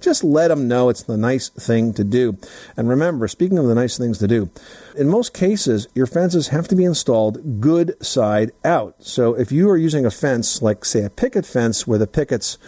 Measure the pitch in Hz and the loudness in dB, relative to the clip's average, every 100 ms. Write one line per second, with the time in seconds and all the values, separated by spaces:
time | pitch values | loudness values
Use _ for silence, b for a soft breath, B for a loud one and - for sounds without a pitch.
0 | 370 302 165 147 170 151 123 123 127 117 | 0 0 2 4 4 2 0 2 2 0
1 | - 110 113 131 - - - 117 113 104 | -2 -2 0 -2 -4 -10 -2 0 0 0
2 | 101 120 123 98 B B B B 117 127 | 0 2 0 -2 B B B B 0 2
3 | 170 151 110 - 180 185 131 117 123 - | 0 0 -4 -2 0 2 2 2 0 -2
4 | 120 101 104 117 95 - B B B B | -4 -2 2 2 0 -8 B B B B
5 | 143 202 240 - 185 208 - 110 107 - | 0 0 -2 -2 0 0 0 -2 -2 -4
6 | 131 170 180 175 143 151 170 185 180 156 | -2 0 0 0 -2 -2 0 2 2 0
7 | - 113 110 110 156 107 127 170 165 - | 0 0 0 -2 -6 -2 2 2 0 -4
8 | - 135 107 107 110 - 147 165 98 - | -6 -2 0 0 -2 -2 -2 -2 -2 -10
9 | - - 117 117 120 139 202 180 160 151 | -10 0 0 2 0 2 2 4 2 0
10 | 123 - 147 123 110 - 113 104 - 117 | -2 -2 -2 -2 -2 -2 -2 -2 -2 -2
11 | 104 - 262 214 - 127 117 107 - 107 | -2 -2 -2 -2 -2 -2 0 -2 -2 0
12 | 104 - 143 120 - - | 0 -2 -2 -2 -4 -10